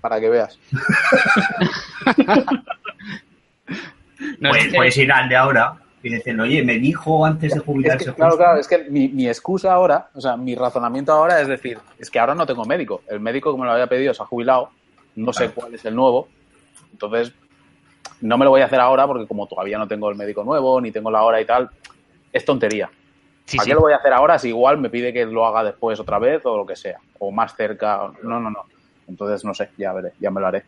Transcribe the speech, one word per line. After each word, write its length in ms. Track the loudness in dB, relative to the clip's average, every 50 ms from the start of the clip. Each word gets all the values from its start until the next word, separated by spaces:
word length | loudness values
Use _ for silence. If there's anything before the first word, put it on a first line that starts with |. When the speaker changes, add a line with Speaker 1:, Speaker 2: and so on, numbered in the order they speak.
Speaker 1:
para 180 | -4 -2 -2 0
que 100 | 2 2
veas. 300 | 2 2 0 -2 -6 _ _ _
Speaker 2:
<laughs> 1900 | -6 -4 -2 0 0 0 2 2 2 2 2 2 2 0 0 -2 -2 -2 -2 -2 -2 -8 -12 -14 -16 -4 -2 0 2 2 2 4 4 2 4 2 -4 -6 -6 -12 -16 _ _ -18 -18 _ -14 -14 -14 -14 _ _ _ _ _ _ _ _ _ -14 -14 -14 -14 -16 -20 _ _ _ _ _ -10 -10 -10 -4
No 80 | -2 0
Speaker 3:
Puedes, 220 | 2 2 2 2
Speaker 2:
sé. 40 | 2
Speaker 3:
puedes 220 | 2 2 2 4 2
ir 140 | 2 4
al 180 | 4 2 2 2
de 60 | 2 2
ahora 380 | 4 4 4 2 2 2 -2 -10 _ _ _ _ -10
y 60 | -8
decirle, 340 | -8 -8 -6 -6 -4 -4 -2
"Oye, 200 | 0 0 0 0
me 140 | 0 0 0
dijo 480 | 0 0 -2 -2 -2 -2 0 2 2
antes 260 | 2 0 0 -2 -2 -2
de 60 | -2
Speaker 1:
Es 40 | -4
Speaker 3:
jubilarse 400 | -4 -2 0 0 0 0 0 -2
Speaker 1:
que, 80 | -8 -2
claro, 180 | 2 2 4
Speaker 3:
justo". 120 | 4 6 4
Speaker 1:
claro, 160 | 4 4 4
es 80 | 2 0
que 120 | 0 0 0 0
mi, 180 | 0 0 0 0
mi 200 | 0 -2 -2 -2
excusa 440 | -2 -4 _ -4 -4 -2 2 2 4
ahora, 360 | 4 4 4 2 2 0 _ _
o 60 | -6
sea, 140 | -4 -4 -4
mi 200 | -4 -4 -6 -4
razonamiento 580 | -2 -4 -2 -2 -2 -4 -2 -4 -4 0 2 4
ahora 260 | 4 4 4 4 2
es 60 | 2 0
decir, 300 | -4 -6 -6 -10 -12 -12 -16 _ _ _
"Es 120 | -20 -4
que 100 | 0 0
ahora 160 | 2 2 2
no 100 | 0 -2
tengo 200 | -2 -2 -6 -2
médico. 360 | -4 -4 -4 -4 -6 -8 -10 _ -10
El 100 | -10 -6
médico 320 | -6 -4 -6 -4 -2 -4 -4
que 60 | -2
me 60 | -2
lo 60 | 0
había 160 | 0 0 2 0
pedido 260 | 0 0 0 -2 -2
se 80 | -4
ha 40 | -6
jubilado, 460 | -8 -6 -4 0 2 2 2 2 -2 _ _ _ _ _ _ _ _ _
no 160 | -6 -6 -4
sé 140 | -2 -2 -2
Speaker 3:
Claro. 80 | -4 -4
Speaker 1:
cuál 180 | -10 -14 -14 -16
es 100 | -10 -10
el 100 | -6 -2
nuevo. 320 | 2 2 2 2 2 -2 _ _ _ _ _ _ _ _ _ _ _ _ _
Entonces, 420 | _ -10 -10 -4 -2 -2 -4 -4 _ _ _ _ _ _ _ _ _ _ _ _ _ _ _ -20 -18 _
no 160 | -2 0 2 4
me 60 | 6
lo 80 | 6
voy 100 | 8 6
a 40 | 6
hacer 140 | 4 4 4
ahora 260 | 4 4 4 4 4 2
porque 180 | 0 -4 -6
como 220 | -8 -8 -8 -8 -8
todavía 300 | -8 -8 -6 -6 -6 -6
no 100 | -6 -6
tengo 220 | -6 -4 -4 -4
el 80 | -4 -4
médico 260 | -8 -8 -8 -8 -4
nuevo, 380 | -2 -2 0 2 2 2 2
ni 100 | 0 -2
tengo 180 | -6 -6 -4 0
la 120 | 2 4 4
hora 160 | 4 4 2
y 60 | 2
tal, 240 | 2 0 0 0 -2 -8 _ _ -20 -20 _ _ _ _ _ _ _ _
es 100 | -4 -2
tontería. 460 | 0 0 0 0 -2 -2 -4 -6 -8 _ _ _ _ _ _ _ _ _ _ _
Speaker 2:
Sí, 100 | -6 -4 -2
Speaker 1:
¿Para 60 | 0
Speaker 2:
sí. 40 | 2
Speaker 1:
qué 60 | 4
lo 60 | 4
voy 120 | 6 6 4
a 40 | 4
hacer 140 | 4 4 4
ahora 240 | 6 6 6 4 2
si 120 | 2 -2
igual 280 | 0 2 4 4 4 2
me 100 | 0 -4
pide 240 | -4 -4 -4 -4 -2
que 120 | -2 -4
lo 200 | -2 0 0 0
haga 180 | 2 2 0 0
después 340 | -2 -4 _ -4 -4 -4 -4
otra 200 | -6 -4 -2 0
vez 260 | 0 0 0 0 -2
o 120 | -2 -2 -2
lo 80 | -4
que 100 | -6 -10
sea? 220 | -12 -10 -12 -12 -12 _ _ _ _
O 120 | -10 -6
más 240 | -2 -2 -2 -2 -2
cerca, 560 | -6 -6 -6 -4 -4 -4 -2 -2 -2 -4 -8 -12 -14 -10
no, 160 | -8 -8 -6
no, 100 | -6 -8
no". 160 | -10 -12 -14 _ _ _ _ _ _ _ _ -20
Entonces, 380 | -14 -10 -6 -6 -6 -6 -6
no 80 | -10 -6
sé, 160 | -6 -8 -10 _ -8
ya 160 | -6 -6 -6
veré, 180 | -6 -10 -10 -12 _
ya 100 | -6 -6
me 120 | -4 -2
lo 60 | -4 -2
haré. 160 | -4 -4 -8